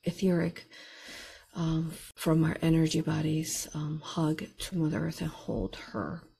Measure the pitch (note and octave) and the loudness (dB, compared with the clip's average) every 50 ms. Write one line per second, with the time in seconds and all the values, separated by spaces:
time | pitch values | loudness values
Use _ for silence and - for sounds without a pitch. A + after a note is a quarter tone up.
0 | _ F3 E3+ - G3 F#3 F3 E3+ E3+ E3+ - - - - - - - - - - | _ -6 -4 0 2 2 4 4 2 0 -2 -6 -14 -18 -20 -20 -20 -20 -20 -20
1 | - - - - - - - - - _ - F3+ E3 D#3+ D#3+ D#3+ E3 D#3+ - - | -18 -16 -16 -16 -16 -18 -20 -20 -20 _ -6 -2 0 2 2 2 0 -2 -4 -10
2 | - - - - - E3+ D#3+ D#3+ D#3+ D#3 D#3+ - - E3 D#3+ D#3+ D#3+ D#3 - E3 | -14 -18 -12 -2 2 4 6 6 6 4 2 2 4 6 6 6 6 4 4 2
3 | D#3+ D#3+ D#3+ D#3 D#3 D#3 D#3 D#3 D#3+ - - - - - - D3+ D3+ D3 D3+ D#3 | 2 2 0 0 2 2 0 0 0 -2 -4 -6 -6 -6 -6 -6 -4 -4 -4 -6
4 | - - - E3+ D#3+ D#3 D#3 - G#3 - - - - - F#3+ E3+ D#3+ D3+ - - | -8 -6 -2 0 2 2 0 0 -4 -10 -10 -12 -10 -4 -2 0 0 2 2 0
5 | D#3+ E3 D#3+ - E3+ D#3+ - - - - - A3+ F#3+ F#3+ - - - - - A2 | -2 -2 -4 -4 -6 -6 -6 -6 -8 -4 -2 -2 -2 -2 -4 -8 -12 -8 -6 -4
6 | F2+ D2 - E3 - - _ | -4 -4 -6 -8 -10 -16 _